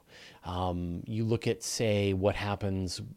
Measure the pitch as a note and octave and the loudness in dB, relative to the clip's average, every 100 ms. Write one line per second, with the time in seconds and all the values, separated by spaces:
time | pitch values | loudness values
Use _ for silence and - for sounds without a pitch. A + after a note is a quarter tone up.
0 | - - - - F#2 F2+ F#2 F2 F2 E2+ | -16 -20 -20 -14 -6 -2 0 0 -2 -6
1 | - A2 A2+ A2+ - - - - A2+ G#2 | -4 -2 0 2 0 -2 -4 0 2 4
2 | G2 F#2+ G2+ - G#2 G2+ G2+ F#2+ F2+ - | 4 4 4 2 0 -2 0 0 -2 -4
3 | G#2 | -10